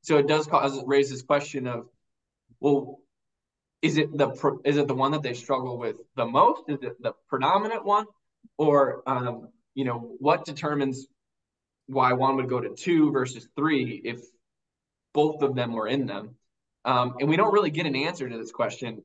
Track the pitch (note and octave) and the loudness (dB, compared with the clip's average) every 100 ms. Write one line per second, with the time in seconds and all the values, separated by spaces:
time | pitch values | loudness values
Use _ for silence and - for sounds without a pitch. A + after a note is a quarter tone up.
0 | - D3+ C#3+ D#3 D3+ E3 C#3 C3+ B2+ C#3 | 4 2 4 0 2 2 0 -4 0 2
1 | C3 B2+ - C#3+ - C#3 B2 A#2+ - _ | 2 -4 -2 -2 -2 -8 -6 -8 -10 _
2 | _ _ _ _ _ _ C#3 C#3 - - | _ _ _ _ _ _ 2 2 0 -16
3 | _ _ _ _ _ _ _ _ D#3+ D3 | _ _ _ _ _ _ _ _ 0 2
4 | D#3 C#3+ C#3 - D3 - C#3+ D3 C#3+ C3 | 0 0 0 2 -2 0 0 2 0 0
5 | C3+ D3+ C3 A#2+ - C3 B2+ A#2+ A#2 - | 0 0 -4 -8 -4 -2 -2 -6 -6 -8
6 | - - A#2 C3 A3 - - C#3 B2 - | -12 -4 0 4 4 4 -6 -6 -8 -6
7 | A#2+ - _ C3+ C3+ F#3+ A3 A3+ - G#3 | -8 -8 _ -2 2 2 0 -4 0 0
8 | G#3+ _ _ _ - - D3+ C#3+ C3 - | 0 _ _ _ -20 0 4 4 4 0
9 | - B2+ B2 A#2 A#2 _ _ C3+ B2+ A#2+ | -4 -2 -4 -8 -16 _ _ -4 -4 -4
10 | A#2 - C#3 F3 - D3 D3+ D3 C3+ C3 | -10 -4 0 0 -2 -8 -4 -2 -2 -4
11 | - _ _ _ _ _ _ _ - C3 | -12 _ _ _ _ _ _ _ -6 2
12 | B2+ B2+ C3+ C3+ B2 B2 - - F#3 E3 | 2 4 2 2 0 -2 -4 -6 2 4
13 | D3+ C3+ B2 A#2 - - D#3 C#3+ B2 - | 4 4 -2 -6 -14 -2 0 0 -2 -6
14 | - B2 - _ _ _ _ _ _ _ | -8 -10 -16 _ _ _ _ _ _ _
15 | _ D3 D3+ D3+ C3+ B2+ A#2+ A2+ G#2+ C#3 | _ 2 2 2 0 0 -2 -4 -2 -2
16 | A#2+ G2+ G#2+ - _ _ _ _ A#2+ B2+ | -2 -8 -12 -20 _ _ _ _ 0 0
17 | B2 B2 C#3+ E3 G#3+ G3+ F3 D3+ E3 C3 | 0 0 2 4 4 4 2 -2 -2 -2
18 | D#3 F3+ B2+ A2+ A2 - A2+ - A#2+ A2 | -2 -4 -8 -8 -10 -4 -4 -2 -10 -10